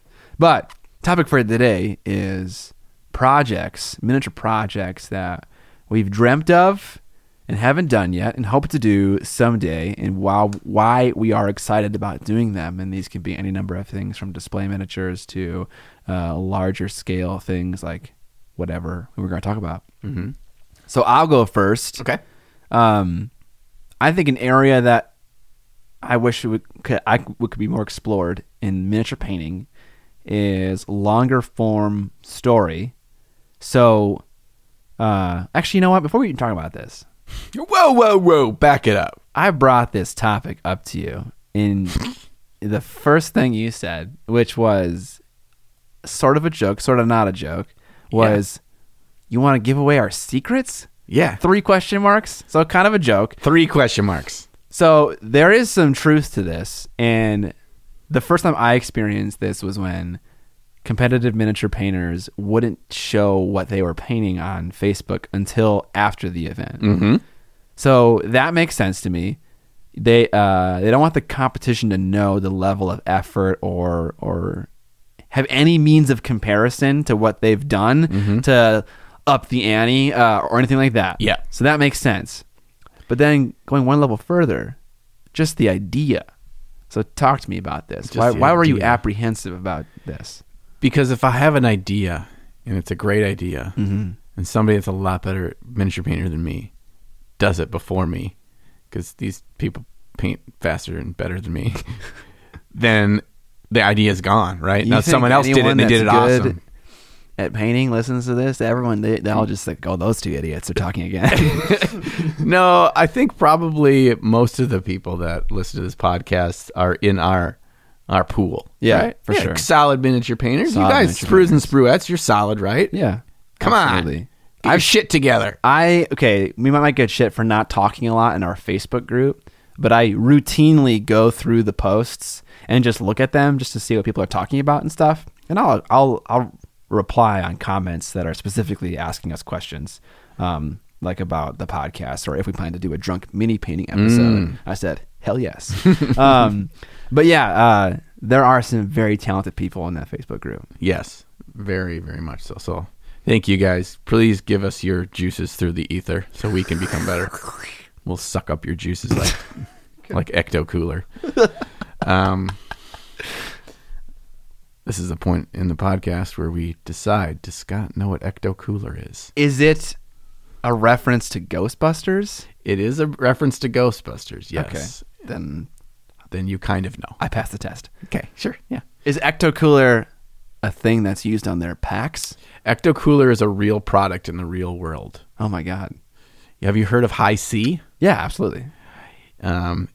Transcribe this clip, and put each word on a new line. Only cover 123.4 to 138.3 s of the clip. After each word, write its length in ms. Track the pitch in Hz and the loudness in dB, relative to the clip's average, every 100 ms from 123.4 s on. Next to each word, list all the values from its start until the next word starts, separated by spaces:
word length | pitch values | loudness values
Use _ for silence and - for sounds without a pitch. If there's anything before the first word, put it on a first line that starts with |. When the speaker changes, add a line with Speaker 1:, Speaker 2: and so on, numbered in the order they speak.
| _ _ | _ _
Speaker 2:
Come 140 | - | 2
Speaker 1:
absolutely. 380 | 226 160 107 80 73 | 2 2 0 -2 -6
Speaker 2:
on. 80 | 107 _ _ _ | -10 _ _ _
Get 20 | |
your 80 | - | 2
Speaker 1:
I've 100 | 117 | 2
Speaker 2:
shit 280 | - - - | 4 2 2
together. 480 | 160 131 117 104 - | 2 4 2 0 0
Speaker 1:
I, 440 | 123 143 170 175 170 | 2 4 4 4 2
okay, 400 | 139 127 101 98 - | 2 2 4 0 0
we 140 | 127 | 2
might, 100 | 143 | 4
might 140 | 147 | 4
get 160 | 131 117 | 2 0
shit 220 | - 117 | 2 0
for 100 | - | 2
not 240 | 113 107 110 | 0 0 0
talking 400 | - 101 - 117 | 0 0 0 -2
a 60 | |
lot 200 | 113 117 | 2 2
in 80 | 85 | 0
our 120 | 90 | -4
Facebook 500 | 87 - 98 - 123 - | -6 -6 -6 -4 -8 -4
group, 440 | 120 135 - - _ _ - | 0 0 -2 -12 _ _ -4
but 160 | - | 2
I 180 | - 117 | 4 4
routinely 920 | 101 120 143 139 - 156 156 135 113 | 2 6 4 4 4 6 6 6 2
go 260 | 107 110 113 | 2 4 4
through 340 | - - 117 | 2 0 2
the 80 | 107 | 2
posts 680 | 101 101 104 120 - - - - - - | 0 0 0 -2 -8 -14 -16 -18 -20 0
and 160 | 123 | 2
just 160 | 120 113 | 2 0
look 180 | 98 110 | -2 0
at 120 | 131 | 0
them 260 | 147 143 139 | 2 2 2
just 140 | 127 | -2
to 60 | 110 | -8
see 160 | - 113 | -2 -2
what 80 | 101 | 0
people 160 | 101 | -2
are 40 | 90 | -4
talking 320 | 92 92 139 | -4 -2 -2
about 220 | 143 147 | 0 0
and 80 | - | -2
stuff. 340 | - 156 156 - _ _ | 0 2 2 -6 _ _
And 80 | 185 | -2
I'll, 240 | 202 110 - | 2 0 2
I'll, 320 | 117 135 117 - | 4 4 2 -2
I'll 280 | 120 123 - - _ _ | -2 -2 -10 -20 _ _
reply 540 | 107 98 - 113 101 | -2 0 2 2 2
on 140 | 92 92 | -4 -8
comments 560 | - 98 92 82 - | -6 -4 -4 -8 -8
that 140 | 98 | -6
are 80 | 85 | -6